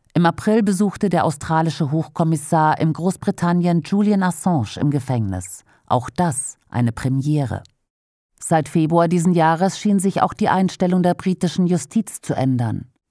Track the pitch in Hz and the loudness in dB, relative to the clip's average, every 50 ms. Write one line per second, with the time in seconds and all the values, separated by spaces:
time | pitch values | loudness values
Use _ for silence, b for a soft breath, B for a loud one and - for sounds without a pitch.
0 | _ _ _ - 175 165 165 - - 214 214 233 214 208 196 180 208 196 - - | _ _ _ 2 2 2 0 0 0 0 2 2 2 2 2 0 0 -2 0 0
1 | - 196 180 165 107 160 147 - - - 160 160 160 165 147 - 165 131 151 160 | 0 0 2 2 0 0 -2 -4 -4 -2 0 0 0 0 0 -2 -2 -2 0 -2
2 | 151 - _ - 170 160 165 151 - - 175 160 156 156 147 - - 160 151 151 | -2 -4 _ -2 0 0 0 -2 -2 0 2 2 4 2 2 2 0 -2 -2 0
3 | 165 190 180 - - 202 190 - 175 175 175 175 170 175 170 170 165 - 196 202 | -2 -4 -4 -2 -4 -4 -2 0 0 0 2 2 2 2 2 0 0 0 0 0
4 | 208 208 208 196 185 180 175 - - 190 175 143 110 - - - - 147 143 143 | 2 2 2 2 0 0 -2 -2 -2 0 0 0 -2 -4 -4 -2 -2 0 0 0
5 | 120 - 127 120 110 98 95 90 90 - - - b b b b b b - 127 | -2 -2 -2 -2 -2 -2 -4 -6 -8 -10 -14 -18 b b b b b b -2 -2
6 | 123 - - - 175 170 131 - - - - _ _ _ - 120 120 120 113 - | -2 -4 -4 -2 -2 0 -2 -4 -6 -8 -12 _ _ _ -2 -2 -2 -2 -2 -2
7 | - 131 135 135 131 147 151 147 139 110 95 95 - _ _ _ _ _ _ _ | -4 -2 -2 0 0 0 0 0 -2 -2 -6 -8 -10 _ _ _ _ _ _ _
8 | _ _ _ _ _ _ _ _ - - 170 160 147 - - 175 160 156 165 170 | _ _ _ _ _ _ _ _ -4 0 0 0 0 0 0 0 2 4 4 2
9 | 170 165 175 175 160 180 180 170 160 160 165 160 190 190 - - - 208 202 196 | 4 4 2 2 2 2 2 4 4 4 4 2 0 -2 -2 -2 0 0 0 2
10 | 175 196 - - - 170 - - 214 - - 185 190 180 - - 185 180 180 185 | 2 0 0 0 -2 -2 0 -2 0 0 2 2 2 0 0 0 0 0 2 2
11 | 180 180 170 175 - 190 185 - - 165 - - 180 175 180 175 - - - 226 | 2 2 0 0 -2 -4 -2 0 -2 -2 0 0 0 2 0 0 -2 -2 -2 -2
12 | - - - - - - 151 - 135 131 127 120 120 110 104 95 - - _ _ | -2 -2 -10 -12 -8 -6 -4 -2 0 0 0 0 0 -2 -4 -6 -8 -14 _ _
13 | _ _ | _ _